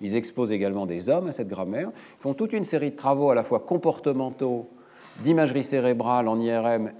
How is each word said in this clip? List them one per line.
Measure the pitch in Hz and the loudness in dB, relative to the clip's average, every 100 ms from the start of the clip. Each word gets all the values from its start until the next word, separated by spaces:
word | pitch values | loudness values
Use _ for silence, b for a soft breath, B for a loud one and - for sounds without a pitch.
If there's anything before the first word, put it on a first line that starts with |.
ils | 101 113 | -2 -2
exposent | 117 - 117 | -2 -4 -2
également | 104 98 98 95 | 0 0 -2 -4
des | 87 98 | -4 0
hommes | 165 180 | 0 0
à | |
cette | 131 101 | -6 -8
grammaire, | 95 92 113 196 | -6 -6 -4 -6
ils | - - - | -10 -20 -10
font | 139 | -6
toute | 139 220 | -4 -2
une | 220 | -2
série | 180 156 143 | -2 -2 -2
de | 143 | -2
travaux | 135 139 143 | 0 2 4
à | |
la | 120 | 4
fois | 120 117 | 2 -2
comportementaux, | - 180 170 156 151 131 131 131 131 120 117 - B B B - | 0 0 0 0 0 0 -4 -4 -4 -4 -6 -18 B B B -4
d'imagerie | 123 165 147 139 | 2 4 4 2
cérébrale | 135 135 123 120 117 123 113 | 0 2 2 2 2 2 2
en | 113 | 2
I | 117 | 2
R | 117 117 | 2 2
M | 117 107 | 0 -2